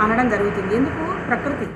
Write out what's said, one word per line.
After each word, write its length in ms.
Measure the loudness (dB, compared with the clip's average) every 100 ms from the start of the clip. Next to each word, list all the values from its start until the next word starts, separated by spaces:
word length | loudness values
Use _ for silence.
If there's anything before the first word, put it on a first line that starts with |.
అనడం 280 | 2 4 2
జరుగుతుంది. 460 | 2 0 0 0 2
ఎందుకు? 520 | 0 0 -4 -4 -2
ప్రకృతి. 440 | -2 -2 -4 -6